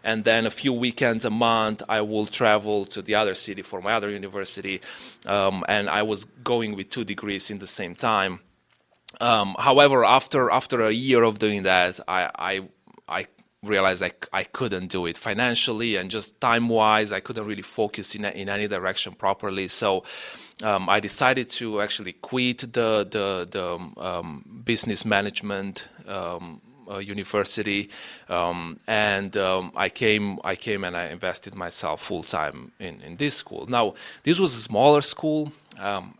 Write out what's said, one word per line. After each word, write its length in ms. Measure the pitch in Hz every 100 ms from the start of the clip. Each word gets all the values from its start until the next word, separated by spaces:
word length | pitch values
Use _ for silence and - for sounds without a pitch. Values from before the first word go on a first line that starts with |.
and 220 | 110 110
then 200 | 107 113
a 60 | 113
few 220 | - 139
weekends 520 | 123 123 - 123 113
a 60 | 117
month 540 | 110 117 113 110 107 -
I 120 | 107
will 260 | 107 107 107
travel 580 | - 113 107 107 104 98
to 140 | 104
the 140 | 98
other 200 | 104 104
city 280 | 92 - 95
for 180 | 90 95
my 120 | 95
other 180 | 113 101
university. 720 | 101 98 98 95 - 95 95 - - - -
Um, 400 | - 101 98 95 -
and 200 | 104 101
I 140 | 95
was 220 | 110 104
going 500 | - - 123 120 110
with 140 | 101 95
two 160 | 127
degrees 460 | 104 98 104 98 -
in 80 | 101
the 60 | 95
same 260 | - 90
time. 460 | 87 120 107 95 90 _ _ _ _ _ _ - -
Um, 340 | 120 113 101 95
however, 480 | 139 135 143 131
after, 460 | 107 131 - 147 120
after 320 | 104 - 123
a 100 | 110
year 300 | 113 131 120
of 160 | 113 104
doing 240 | 107 101
that, 380 | 95 92 90 92 -
I, 220 | 92 87 -
I, 320 | 92 95 95 _ _ - -
I 180 | 87 95 _ _ _
realized 380 | 101 98 95 92
I 80 | 90
c-, 40 | - -
I 120 | 95
couldn't 440 | 92 - 123 95 90
do 180 | 92 85
it 100 | 85
financially 800 | 113 101 123 117 - 107 117 101
and 120 | 92
just 320 | 107 - -
time-wise. 680 | 127 117 117 113 107 107 107
I 80 | 98
couldn't 280 | - 113 104
really 160 | 101
focus 520 | - - 104 - 98
in 100 | 104
a, 60 | 101
in 180 | - 98
any 200 | 101 107
direction 460 | 98 92 95 101
properly. 520 | 95 98 98 104 95 92
So, 380 | - 107 92 - - - - - -
um, 260 | 110 98 92
I 120 | 101
decided 480 | 101 - 131 131 120
to 300 | - 117 104
actually 320 | 104 - 92
quit 460 | - - 127 123 120
the, 480 | 117 120 113 107 98
the, 380 | 107 98 92 87
the, 500 | 98 90 87 90 53
um, 640 | 90 87 87 71 71 113
business 400 | 120 113 - 98
management, 840 | 113 101 101 - 104 98 98 95 - - -
um, 540 | 98 87 87 87 78 _ - -
uh, 100 | 101
university, 920 | 101 101 95 104 95 - 101 101 101 - - - -
um, 500 | 90 87 87 85 78 -
and, 500 | 110 104 98 98 101
um, 360 | 95 92 92
I 140 | - 92
came, 500 | - 113 107 101 95
I 100 | -
came 300 | 95 117 101
and 120 | 92 87
I 100 | 85
invested 480 | 85 92 85 101
myself 480 | 92 87 - 82 76
full-time 680 | - 90 76 80 73 64 64 -
in, 220 | 92 60
in 160 | 73 87
this 180 | 147 -
school. 300 | - - -
Now, 260 | 120 107 - - -
this 160 | 139 175
was 160 | 180
a 60 | 120
smaller 400 | 107 107 139 147
school. 500 | 139 - 160 151 151 - - -
Um, 340 | 101 98 95 -